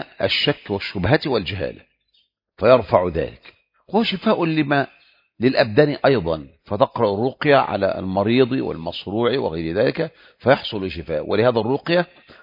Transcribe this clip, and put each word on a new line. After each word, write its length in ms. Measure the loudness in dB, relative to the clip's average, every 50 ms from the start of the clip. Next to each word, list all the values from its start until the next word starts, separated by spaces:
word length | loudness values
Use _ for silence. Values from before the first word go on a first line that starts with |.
| 0 -6 -8 _ -4
الشك 480 | -2 -2 0 -2 -2 -2 -4 -4 -6
والشبهة 500 | -6 -6 -6 -8 -6 -4 0 0 0 0 0
والجهالة، 540 | 0 -2 -2 -2 -4 -6 -6 -8 -8 -8 -12 -20 _ _ _ _ _ _ _ _ _ _ _ _ _ _
فيرفع 520 | _ 4 4 4 4 4 2 2 2 2 2
ذلك. 460 | -2 -2 -4 -4 -8 -14 _ -20 _ _ _ _ _ _ _ _ -2
هو 80 | -2 -2
شفاء 420 | 0 -4 -4 0 0 0 2 2
لما 420 | 0 0 0 0 0 0 0 0 -2 -6 _ _ _ _ _ _ _ _ _
للأبدان 480 | 0 2 4 4 0 2 4 4 4 4 2 0 2
أيضا، 440 | 2 2 2 0 -2 -4 -4 -6 -14 _ _ _
فتقرأ 500 | -10 0 0 0 0 0 -2 0 0 0
الرقية 420 | 0 -2 -4 -4 -4 0 2 4
على 420 | 4 2 0 -2 -2 -2 -2 -2 -2
المريض 540 | -4 -2 -2 0 0 2 4 4 4 2 2
والمصروع 840 | -4 -4 -4 -6 -6 -8 -10 -10 -10 -10 -6 -4 -2 0 0 0 0
وغير 380 | -2 -4 -4 -4 -6 -4 0
ذلك 360 | 0 0 0 0 -2 -6 -6 -8 _ _ -20 _ _
فيحصل 520 | 2 2 2 2 2 -8 -8 -6 -6 -6
شفاء. 400 | -8 -8 -8 -6 -6 -6 -4 -2
ولهذا 300 | 0 2 2 2 2 2
الرقية 460 | 0 -2 -4 -4 -2 -2 0 0 0 -2 _ _ _ _ -20 -20